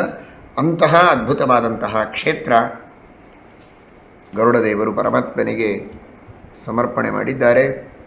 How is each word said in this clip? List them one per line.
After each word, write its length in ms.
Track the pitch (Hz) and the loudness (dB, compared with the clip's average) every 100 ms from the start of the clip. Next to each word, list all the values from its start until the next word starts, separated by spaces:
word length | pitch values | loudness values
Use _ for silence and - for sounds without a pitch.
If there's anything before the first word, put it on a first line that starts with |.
| 175 - - - - - | 0 -6 -18 -20 -10 -2
ಅಂತಹ 500 | 151 170 160 170 175 | -2 2 4 6 6
ಅದ್ಭುತವಾದಂತಹ 960 | 135 113 147 135 123 113 110 110 110 | 4 0 -2 2 2 0 -4 -4 -4
ಕ್ಷೇತ್ರ 480 | 107 - - 156 - - 123 - - - - - - - - - - - - - - - - 104 | -4 -4 -4 -4 2 2 2 -6 -18 -20 -20 -20 -20 -20 -20 -20 -20 -20 -20 -20 -20 -20 -14 0
ಗರುಡದೇವರು 560 | 117 120 107 104 107 | 2 4 2 0 -2
ಪರಮಾತ್ಮನಿಗೆ 1000 | 104 104 123 123 - 113 113 110 98 - - - - - - - - | -2 0 0 -2 -4 -4 -2 -2 -4 -8 -16 -20 -20 -20 -20 -20 -16
ಸಮರ್ಪಣೆ 460 | - 113 123 - 113 | -6 -2 -2 -2 -2
ಮಾಡಿದ್ದಾರೆ. 880 | 104 107 131 120 123 135 - - - | -2 -4 0 4 4 2 -2 -12 -20